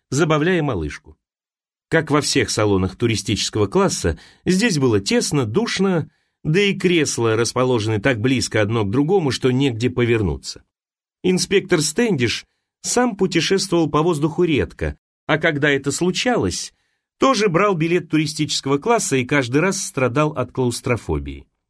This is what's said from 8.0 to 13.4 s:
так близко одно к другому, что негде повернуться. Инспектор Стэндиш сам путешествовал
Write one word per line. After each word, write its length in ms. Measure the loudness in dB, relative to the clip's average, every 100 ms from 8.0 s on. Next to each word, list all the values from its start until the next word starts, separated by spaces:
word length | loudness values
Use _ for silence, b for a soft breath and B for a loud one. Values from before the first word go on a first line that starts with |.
так 200 | 0 0
близко 400 | 0 0 0 0
одно 240 | 0 0
к 60 | 0
другому, 400 | 0 2 2 0
что 200 | 0 0
негде 400 | 2 0 0 -2
повернуться. 720 | 0 2 2 0 -4 -8 -16 _ _ _ _ _ _
Инспектор 580 | 0 0 2 0 2 0
Стэндиш 680 | 0 0 0 2 0 -2 -10 _ _ _
сам 340 | -4 0 0 0
путешествовал 720 | 0 0